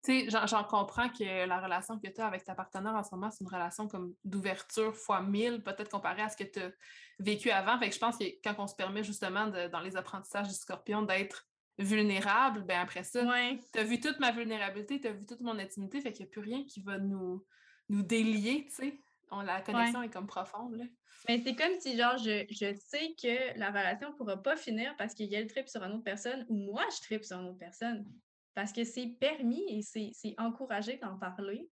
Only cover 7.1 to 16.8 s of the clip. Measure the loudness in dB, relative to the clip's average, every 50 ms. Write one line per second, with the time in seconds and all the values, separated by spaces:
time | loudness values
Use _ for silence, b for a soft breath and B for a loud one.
7.1 | B -2 2 2 2 4 4 4 4 6 6 4 4 4 4 0 2 2 2 2
8.1 | 2 2 -2 -4 -4 -4 -4 -4 -2 -2 -4 -6 -2 -4 -4 -2 0 -2 -2 -2
9.1 | -4 -2 -2 0 2 2 2 2 0 -2 -2 -2 -2 -4 -4 -2 -4 -4 -6 -4
10.1 | -8 -10 -10 -4 -4 -2 -2 -2 -4 -8 -6 -8 -10 -8 -4 -2 0 0 2 4
11.1 | 4 2 2 0 -4 -12 -14 _ _ _ _ _ _ -2 2 4 6 6 6 6
12.1 | 4 4 4 4 6 8 6 6 4 2 0 2 2 2 2 0 -2 -6 -6 -2
13.1 | 0 2 4 4 4 4 4 2 0 -2 -6 -4 0 2 2 4 2 2 2 0
14.1 | 2 4 4 4 4 4 0 0 0 0 0 -2 -2 -4 -4 -2 -4 -2 -2 -2
15.1 | -4 -4 -8 -12 -10 -6 -4 -2 -2 -2 -4 -6 -6 -6 -6 -4 -4 -4 -4 -4
16.1 | -6 -6 -12 -12 -10 -8 -6 -4 -4 -4 -4 -6 -10 -10